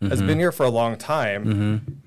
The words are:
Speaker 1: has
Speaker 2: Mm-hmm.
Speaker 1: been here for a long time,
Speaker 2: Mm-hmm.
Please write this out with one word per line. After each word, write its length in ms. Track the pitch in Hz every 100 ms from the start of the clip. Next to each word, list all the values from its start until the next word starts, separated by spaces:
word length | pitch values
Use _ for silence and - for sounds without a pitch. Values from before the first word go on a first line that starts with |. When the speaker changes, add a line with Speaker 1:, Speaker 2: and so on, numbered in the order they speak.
Speaker 1:
has 180 | 98 98
Speaker 2:
Mm-hmm. 80 | 110
Speaker 1:
been 120 | 156
here 140 | 175
for 120 | 170
a 60 | 131
long 260 | 117 117 113
time, 480 | - 151 117 101
Speaker 2:
Mm-hmm. 480 | 110 104 104 107 - -